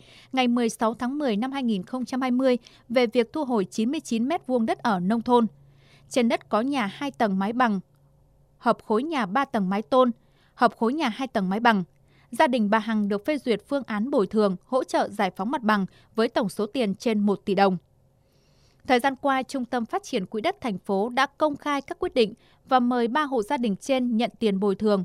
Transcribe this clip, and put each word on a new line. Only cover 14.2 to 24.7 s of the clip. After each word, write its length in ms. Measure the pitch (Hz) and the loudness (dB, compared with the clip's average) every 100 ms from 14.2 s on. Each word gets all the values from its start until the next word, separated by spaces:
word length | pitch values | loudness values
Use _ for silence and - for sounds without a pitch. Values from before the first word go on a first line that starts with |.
| 190 | 2
thường, 300 | 220 208 185 - | 2 2 0 -4
hỗ 180 | 254 | -4
trợ 240 | 339 330 214 | 0 0 0
giải 220 | 202 190 | 0 -4
phóng 200 | - 196 | -2 -4
mặt 120 | 294 | -2
bằng 240 | 214 208 190 - _ | 0 0 0 -8 _
với 140 | - 233 | -2 0
tổng 200 | - 214 | 0 -2
số 180 | - 214 | -2 -6
tiền 280 | 277 220 | -2 -4
trên 240 | 190 240 214 | -2 -2 0
một 200 | 202 190 | 0 0
tỷ 100 | - | -2
đồng. 220 | 185 196 185 _ _ _ _ _ _ _ _ _ _ - | 2 2 2 _ _ _ _ _ _ _ _ _ _ 0
Thời 140 | 247 | 0
gian 160 | 277 269 | 0 -2
qua, 260 | 285 262 | -2 -2
Trung 220 | 254 277 | -2 -8
tâm 220 | 240 254 226 | -4 -6 -4
Phát 160 | 381 | -6
triển 240 | - 240 185 | -4 -6 -6
Quỹ 140 | 220 | -4
đất 200 | 269 415 | -4 -4
thành 180 | 254 185 | -6 -6
phố 300 | - 196 220 | -4 -2 -2
đã 180 | 247 269 | -2 -2
công 300 | - 311 294 | 0 -2 -2
khai 240 | 302 285 | -4 -4
các 180 | - 359 | -6 -6
quyết 160 | 359 | -4
định 200 | 262 214 - _ _ - | 0 0 -2 _ _ 0
và 120 | 262 | 2
mời 280 | 240 247 240 | 2 0 0
ba 140 | 269 | 0
hộ 200 | 294 262 | -2 -2
gia 140 | 208 285 | -2 -2
đình 200 | 240 190 | -2 -2
trên 400 | - 262 247 220 | -2 -2 0 0
nhận 140 | 226 - | -2 0
tiền 220 | 220 196 | 0 2
bồi 140 | 202 | 0